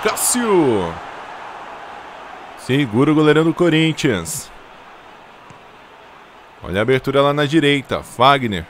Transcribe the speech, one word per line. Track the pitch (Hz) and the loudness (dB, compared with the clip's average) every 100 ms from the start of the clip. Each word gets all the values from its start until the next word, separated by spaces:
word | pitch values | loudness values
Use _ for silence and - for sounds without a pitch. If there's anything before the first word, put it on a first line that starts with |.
Cássio. | 214 - - 247 233 190 143 107 87 82 - - - - - - - - - - - - - - - - | -2 -2 -2 0 2 4 4 2 -2 -8 -14 -16 -16 -16 -16 -16 -16 -16 -16 -18 -18 -18 -18 -18 -18 -18
Segura | - 131 139 104 143 | -2 0 0 0 2
o | 151 | 4
goleirão | 151 151 | 4 4
do | 165 156 | 2 2
Corinthians. | 175 156 160 156 147 98 82 - - - - - - - - - - - - - - - - - - - - - - - | 2 2 0 0 -2 -2 -4 -12 -14 -20 -20 -20 -20 -20 -20 -20 -20 -20 -20 -20 -20 -20 -20 -20 -20 -20 -20 -20 -20 -18
Olha | - 90 | -6 -2
a | |
abertura | 113 131 - 135 | 2 0 2 2
lá | 143 | 2
na | 147 147 | 2 2
direita. | 160 143 143 131 87 | 2 4 2 -2 -6
Fagner. | - - 127 139 120 95 80 | -6 2 4 4 0 -4 -8